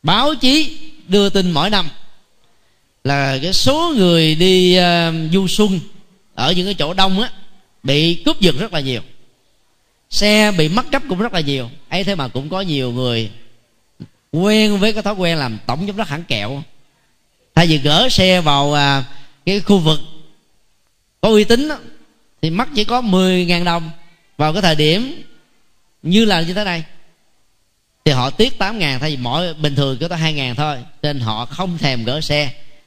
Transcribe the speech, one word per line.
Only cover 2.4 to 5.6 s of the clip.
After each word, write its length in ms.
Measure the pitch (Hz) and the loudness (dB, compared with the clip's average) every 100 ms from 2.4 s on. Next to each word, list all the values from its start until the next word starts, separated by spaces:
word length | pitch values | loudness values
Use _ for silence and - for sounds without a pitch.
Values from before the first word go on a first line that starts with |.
| _ _ _ _ _ _ | _ _ _ _ _ _
là 340 | 135 143 139 135 | -2 0 0 -2
cái 100 | 160 | -2
số 400 | 190 262 294 339 277 | 2 2 2 0 4
người 380 | 185 165 160 | 4 4 4
đi, 420 | 156 185 185 180 180 | 4 4 6 6 4
à, 360 | 175 170 165 160 156 | 4 2 0 -2 0
du 160 | 185 185 | 0 0
xuân 320 | - | 2